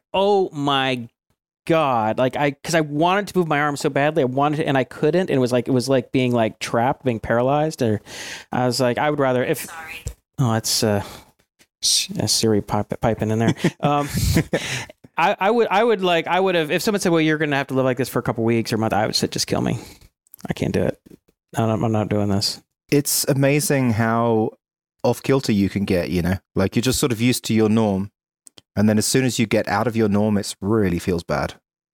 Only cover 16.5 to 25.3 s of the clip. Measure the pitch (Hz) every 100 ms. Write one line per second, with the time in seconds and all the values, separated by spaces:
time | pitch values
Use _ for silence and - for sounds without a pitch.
16.5 | 175 156 170 226 202 190 165 156 156 156
17.5 | 139 135 131 131 127 127 127 120 120 113
18.5 | 117 110 110 110 95 110 - - - -
19.5 | - - 113 - - - _ _ - -
20.5 | - - 92 90 - _ - _ _ _
21.5 | - 110 110 117 107 101 104 101 98 -
22.5 | - _ _ _ 147 143 - - 139 139
23.5 | 147 139 143 127 107 113 113 117 110 110
24.5 | - _ _ _ _ 123 117 -